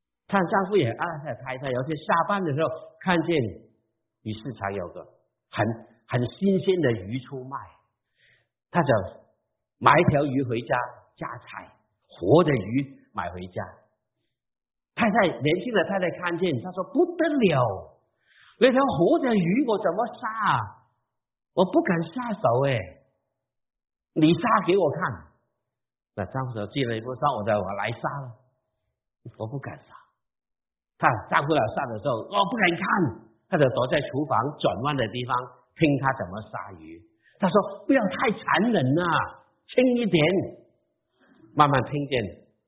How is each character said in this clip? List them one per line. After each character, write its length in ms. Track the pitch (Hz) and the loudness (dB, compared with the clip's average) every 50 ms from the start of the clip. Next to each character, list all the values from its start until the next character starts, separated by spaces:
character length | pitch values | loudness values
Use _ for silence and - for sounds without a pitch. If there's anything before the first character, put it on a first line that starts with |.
| _ _ _ _ _ | _ _ _ _ _
看 180 | - 196 196 175 165 | -2 0 0 2 2
丈 180 | 214 196 190 | 2 0 0
夫 100 | 180 214 | 2 2
也 140 | 196 139 117 | 2 2 2
很 80 | 117 - | 0 -4
爱 80 | 160 170 160 147 | -6 -8 -8 -10
他 60 | 147 | -10
的 80 | 147 117 - 127 | -10 -12 -10 -10
太 120 | 131 131 131 | -10 -10 -8
太。 120 | 147 135 | -6 -4
有 100 | 123 123 | -4 -4
一 60 | 135 | -4
天 100 | 156 156 | -4 -6
下 280 | 147 - - 185 170 160 | -6 -2 0 0 0 2
班 160 | - 202 196 190 | 0 -2 -2 -2
的 100 | 156 131 | -2 -2
时 80 | 147 | 0
候， 80 | 160 139 - - - - _ - | -2 -2 -4 -6 -14 -20 _ -8
看 180 | - 185 180 165 151 | -2 0 0 0 2
见 140 | 165 170 151 113 95 90 - - _ _ _ _ _ _ _ _ _ _ _ - | 0 0 0 0 -2 -6 -12 -20 _ _ _ _ _ _ _ _ _ _ _ -10
鱼 120 | 110 107 | -10 -10
市 180 | - - 135 113 | -10 -10 -12 -10
场 200 | 107 95 98 101 | -8 -8 -6 -6
有 140 | 98 87 85 | -6 -8 -10
个 180 | 82 90 76 - _ _ _ _ _ _ _ _ | -12 -16 -20 -20 _ _ _ _ _ _ _ _
很， 160 | - - 123 117 113 - - - _ _ _ - | -2 -2 0 0 -2 -6 -10 -20 _ _ _ -4
很 180 | - 127 123 | -2 -2 -2
新 320 | 117 - - 190 196 190 185 | -2 -4 0 2 2 2 2
鲜 220 | - 190 185 180 | 2 2 2 2
的 100 | 151 123 | 2 2
鱼 300 | 117 107 92 98 120 135 | 0 0 -4 -8 -8 -8
出 240 | 131 - 143 131 127 | -8 -10 -14 -12 -12
卖， 120 | 135 135 127 101 - - _ _ _ _ _ _ _ _ _ _ _ _ _ _ _ _ _ _ _ - | -12 -12 -12 -14 -14 -20 _ _ _ _ _ _ _ _ _ _ _ _ _ _ _ _ _ _ _ 0
他 100 | 175 156 | 0 4
就 60 | 131 117 104 92 - - - _ _ _ _ _ _ _ _ _ _ _ - | 4 4 2 2 -4 -12 -18 _ _ _ _ _ _ _ _ _ _ _ 2
买 140 | - 120 143 | 4 6 6
一 120 | 156 175 - | 6 6 4
条 140 | 143 139 147 | 4 2 2
鱼 160 | 143 127 139 139 | 0 0 -2 -2
回 180 | 113 117 120 120 | -2 -4 -4 -2
家 120 | - 139 123 120 - - - - _ _ | -2 -2 -2 -4 -6 -12 -20 -20 _ _
加 140 | - 160 - 123 123 | -12 -12 -12 -12 -12
菜， 320 | - - - 104 87 - _ _ _ _ _ _ _ _ | -16 -16 -18 -18 -18 -20 _ _ _ _ _ _ _ _
活 340 | - - 85 95 135 170 180 | -14 -4 2 6 6 6 6
的 80 | 151 | 6
鱼 480 | 139 120 98 104 120 139 143 135 - - _ _ - | 2 0 0 -2 -2 -2 -2 -4 -10 -20 _ _ -8
买 160 | 104 85 85 | -6 -6 -6
回 160 | 90 90 90 | -6 -10 -12
家。 160 | 92 - 113 95 90 - - _ _ _ _ _ _ _ _ _ _ _ _ _ _ _ _ _ _ _ _ _ _ - | -10 -10 -10 -10 -10 -12 -20 _ _ _ _ _ _ _ _ _ _ _ _ _ _ _ _ _ _ _ _ _ _ -4
太 120 | - 240 220 | 0 0 2
太， 200 | 185 233 202 160 | 4 4 2 2
年 280 | 139 - 226 240 247 - - | 0 0 0 0 0 0 -2
轻 100 | 254 226 | 0 0
的 120 | 190 160 | 0 0
太 160 | - 196 190 | 0 -2 -2
太 100 | 180 165 - - | -2 -2 -4 -4
看 180 | 180 175 170 160 | -6 -4 -2 0
见， 120 | 190 175 143 117 | 0 0 0 -2
她 120 | - 185 175 | -4 -8 -8
说 100 | 185 180 - | -8 -8 -4
：“不 160 | - 269 370 349 359 | 0 0 0 0 0
得 140 | - 320 330 | -2 0 0
了， 760 | 302 277 233 180 151 131 123 110 95 92 - - - _ _ _ _ _ _ _ _ _ _ _ _ - | 2 2 2 2 2 2 0 0 -2 -6 -10 -16 -20 _ _ _ _ _ _ _ _ _ _ _ _ 4
那 140 | 208 262 233 | 4 4 6
条 100 | 262 277 | 4 2
活 380 | 254 180 143 170 202 311 320 | 2 2 2 4 4 4 2
的 100 | 277 247 226 | 2 2 2
鱼 280 | 202 165 165 196 262 302 240 | 2 2 2 2 0 2 0
我 100 | 208 190 | 0 0
怎 140 | - 175 165 | 0 -2 -2
么 100 | 196 240 220 | -2 -4 -4
杀 180 | - - 247 | -6 -8 -10
啊？ 560 | 220 220 220 208 185 147 120 104 98 - - _ _ _ _ _ _ _ _ _ _ _ _ _ _ - | -8 -6 -2 0 0 0 0 -2 -4 -10 -18 _ _ _ _ _ _ _ _ _ _ _ _ _ _ 0
我 100 | - 190 | 0 0
不 160 | 185 - 320 - | 2 2 0 2
敢 200 | - 175 165 170 - | 2 0 0 -2 -4
下 220 | - 254 247 240 202 | -8 -10 -8 -8 -6
手 320 | - - 123 117 127 139 | 0 0 2 2 4 2
哎， 80 | 139 131 110 95 135 - _ _ _ _ _ _ _ _ _ _ _ _ _ _ _ _ _ _ _ _ _ _ _ - | 2 0 0 -4 -6 -12 _ _ _ _ _ _ _ _ _ _ _ _ _ _ _ _ _ _ _ _ _ _ _ 0
你 200 | 160 156 160 170 | 4 4 4 4
杀 80 | 165 - 233 220 214 170 | 4 2 2 2 2 2
给 100 | 170 185 | 2 2
我 140 | 202 175 143 | 2 2 2
看。” 400 | 135 160 180 151 107 85 - - _ _ _ _ _ _ _ _ _ _ _ _ _ _ _ _ - 107 | 0 -2 -4 -4 -6 -8 -12 -20 _ _ _ _ _ _ _ _ _ _ _ _ _ _ _ _ -10 -8
那 60 | 95 | -8
丈 180 | - - 131 131 | -6 -6 -6 -6
夫 60 | 127 117 | -6 -6
说 140 | 110 104 98 - | -8 -8 -6 -4
：“既 60 | 143 131 | -4 -2
然 180 | 117 113 110 | -2 -4 -6
不 140 | 107 127 127 | -6 -8 -8
杀， 160 | 127 147 147 | -2 0 0
我 140 | 135 107 104 | 0 0 0
再， 100 | 113 107 | 0 0
我 80 | 104 92 95 101 | 0 0 -4 -6
来 180 | 98 104 113 117 | -6 -6 -6 -6
杀 100 | - - 143 135 143 135 | -6 -6 -8 -6 -8 -12
了， 80 | 123 117 _ _ _ _ _ _ _ _ _ _ _ _ _ _ _ _ _ - - - - | -14 -16 _ _ _ _ _ _ _ _ _ _ _ _ _ _ _ _ _ -20 -20 -12 -10
我 80 | 110 | -10
不 100 | 110 139 143 | -8 -8 -10
敢 180 | - - - - | -10 -12 -14 -16
杀。” 160 | _ _ - - _ _ _ _ _ _ _ _ _ _ _ _ _ _ _ _ _ _ _ - | _ _ -20 -20 _ _ _ _ _ _ _ _ _ _ _ _ _ _ _ _ _ _ _ 0
他 80 | 160 151 123 107 - - | 0 0 0 0 -4 -2
丈 160 | - 160 147 | 0 0 2
夫 80 | 147 160 | 2 2
来 80 | 143 131 127 - | 2 2 0 -2
杀 100 | 175 143 | -6 -6
的 120 | 123 113 104 | -6 -8 -6
时 80 | 95 117 | -4 -4
候 100 | 120 110 - - 196 | -4 -4 -6 -4 -2
，“我 20 | 202 196 180 | -2 0 0
不 60 | 254 226 | 0 0
敢 80 | 190 175 170 | 0 0 0
看。” 560 | - - - 220 208 170 127 - - - - _ _ _ - | 0 -2 -2 0 0 0 -2 -2 -8 -18 -20 _ _ _ -4
他 60 | 190 | 0
就 60 | 156 143 127 | 2 2 2
躲 160 | 127 127 123 | 2 0 -2
在 140 | 131 175 147 | 0 0 -2
厨 260 | 147 - - 131 156 | -2 -2 -4 -6 -4
房 100 | 143 120 107 120 147 147 - | -2 0 -2 -2 -2 -6 -2
转 240 | - 113 98 95 123 | -2 -2 -2 0 -2
弯 140 | 147 147 | -2 -2
的 100 | 131 117 | -2 -2
地 180 | 104 113 123 123 | -4 -4 -8 -6
方 120 | 120 127 123 127 - - _ _ _ _ - | -4 -4 -6 -6 -8 -16 _ _ _ _ 2
听 80 | 165 147 143 127 127 | 4 4 4 2 2
他 100 | 135 135 - | 0 -2 -2
怎 80 | 95 | -6
么 160 | 87 90 107 107 - | -8 -8 -12 -12 -12
杀 220 | - 101 98 104 95 82 80 | -14 -14 -14 -14 -16 -18 -18
鱼。 180 | 78 82 - - _ _ _ _ _ _ - | -18 -20 -20 -20 _ _ _ _ _ _ -2
他 100 | 202 180 | 0 4
说 60 | 156 208 - - - - - | 4 4 2 2 -6 -8 0
：“不 60 | - 277 | 2 2
要 100 | 269 214 | 4 4
太 300 | 190 - - 269 247 202 | 0 -2 0 0 -2 -2
残 380 | - - - 139 160 202 247 226 | -2 0 0 2 4 4 4 4
忍 100 | 175 131 127 139 170 | 2 2 4 2 2
啊， 80 | 180 170 156 135 95 - - - _ _ _ _ _ - | 2 2 0 0 0 -2 -8 -18 _ _ _ _ _ -2
轻 320 | - - 254 254 247 240 240 | 2 2 4 4 4 2 0
一 40 | 190 | 2
点。” 100 | 165 160 147 170 196 180 123 - - - - _ _ _ _ _ _ _ _ _ _ _ _ _ _ _ _ - - | 4 4 4 4 2 2 -2 -4 -10 -18 -20 _ _ _ _ _ _ _ _ _ _ _ _ _ _ _ _ -6 2
慢 160 | 147 151 143 | 4 4 6
慢 100 | 139 131 113 | 4 2 0
听 80 | - 143 147 143 135 | 0 -4 -6 -4 -2
见 400 | 139 120 104 90 82 - - _ _ _ _ | -2 -2 -2 -4 -8 -14 -20 _ _ _ _